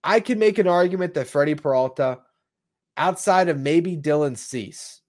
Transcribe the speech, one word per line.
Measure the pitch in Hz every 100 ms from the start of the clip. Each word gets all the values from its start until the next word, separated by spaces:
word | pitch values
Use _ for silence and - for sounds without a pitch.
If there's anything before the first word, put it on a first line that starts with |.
I | - 220
can | 220 233
make | 220 214
an | 180
argument | 175 180 185 180
that | 156 127
Freddie | 147 147 147
Peralta, | 143 131 131 131 131 127 _ _ _ _ _ _ _ -
outside | 170 175 - 185 180
of | 143
maybe | 139 160 175 170
Dylan | 147 151 147 123
Cease | - 131 98 - - -